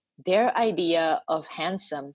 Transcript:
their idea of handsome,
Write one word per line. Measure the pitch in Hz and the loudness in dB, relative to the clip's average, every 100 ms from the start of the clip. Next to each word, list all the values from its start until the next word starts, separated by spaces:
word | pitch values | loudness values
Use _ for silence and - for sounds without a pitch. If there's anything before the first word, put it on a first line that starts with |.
| _ _ | _ _
their | 160 196 240 - | 0 2 4 2
idea | 226 175 170 165 160 - - | 0 0 2 2 2 0 -2
of | 160 - | -4 -4
handsome, | - 165 190 - 147 139 | -6 -4 -2 -4 -6 -10